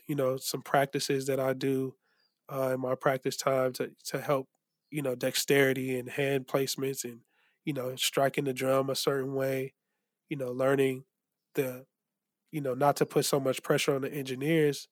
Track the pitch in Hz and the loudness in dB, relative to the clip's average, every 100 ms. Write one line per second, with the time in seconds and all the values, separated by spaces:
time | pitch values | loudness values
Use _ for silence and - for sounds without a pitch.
0 | - 147 131 131 - 135 - 143 143 143 | -6 -2 -2 -2 -4 -8 0 2 2 0
1 | - 139 135 131 131 131 135 135 135 - | 0 0 0 0 0 0 0 0 -2 -6
2 | _ _ _ _ - 139 135 131 127 127 | _ _ _ _ -10 -4 -2 0 -2 0
3 | 151 135 139 - - 135 131 127 123 - | 0 0 -2 -2 0 2 2 -2 -6 -8
4 | - 143 135 139 131 _ _ _ _ 151 | -8 -4 0 -2 -2 _ _ _ _ -6
5 | 135 123 131 - - 139 135 131 131 127 | -4 -2 -2 0 4 4 4 2 -2 -4
6 | 123 - 139 139 131 139 135 - 135 135 | -4 -2 0 0 0 0 0 -2 -4 -4
7 | 120 120 _ _ _ _ - 139 127 131 | -8 -12 _ _ _ _ -6 -4 -4 -2
8 | - - 139 143 143 127 131 135 135 131 | -2 2 2 2 -2 0 2 2 2 0
9 | - 139 131 135 135 135 131 - _ _ | 0 0 -2 -2 0 0 -4 -10 _ _
10 | _ _ - 147 127 123 131 139 135 131 | _ _ -10 -6 -4 0 4 4 4 0
11 | 139 _ _ _ _ - 131 127 135 _ | -8 _ _ _ _ -4 -4 -6 -16 _
12 | _ _ _ _ _ 156 143 - 143 139 | _ _ _ _ _ -6 -4 2 2 4
13 | 151 151 147 147 135 127 - 143 - 139 | 2 0 2 2 0 0 0 2 2 0
14 | 131 151 131 127 143 165 151 139 - | -2 -6 -6 -4 0 4 4 0 -8